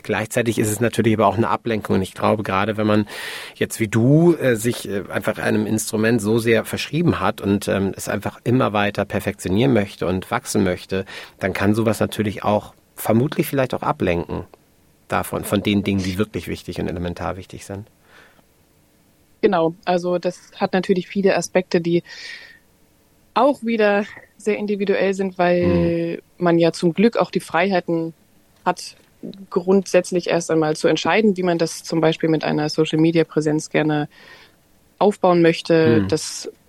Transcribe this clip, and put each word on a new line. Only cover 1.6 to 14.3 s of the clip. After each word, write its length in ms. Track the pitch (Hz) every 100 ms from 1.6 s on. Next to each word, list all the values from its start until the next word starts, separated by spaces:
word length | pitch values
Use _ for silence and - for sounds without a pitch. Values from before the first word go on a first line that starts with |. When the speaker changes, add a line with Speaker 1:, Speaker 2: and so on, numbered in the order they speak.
| 120 110 - 98
Speaker 1:
Und 40 |
ich 120 | 92
glaube, 300 | - 104 107
gerade 340 | 104 95 104 104
wenn 100 | 107
man 200 | 107 104 - - - - -
jetzt 240 | 107 -
wie 100 | 110
du, 440 | 113 123 151 170
äh, 220 | 160 135 113
sich, 320 | 117 110 98
äh, 160 | 98 78
einfach 260 | 110 101 -
einem 260 | 113 110 104
Instrument 560 | 110 - 107 110 120
so 180 | 101 117
sehr 240 | 117 110
verschrieben 560 | - 101 - 151 170 87
hat 220 | 95 -
und, 260 | 101 101 -
ähm, 240 | 98 98 -
es 120 | -
einfach 320 | 107 104 - -
immer 260 | 127 117
weiter 320 | 104 104 101
perfektionieren 720 | 98 104 104 - 92 98 135
möchte 340 | 113 98 - -
und 240 | 92 -
wachsen 320 | 120 - 110
möchte, 420 | 95 90 - 95 95 - - -
dann 140 | 98
kann 220 | 90 101 107
sowas 220 | 110 104
natürlich 440 | 101 - 107 95
auch 300 | - 104 - - _ -
vermutlich 520 | - 113 147 - 156
vielleicht 260 | 135 131
auch 100 | -
ablenken 640 | 135 151 92 85 -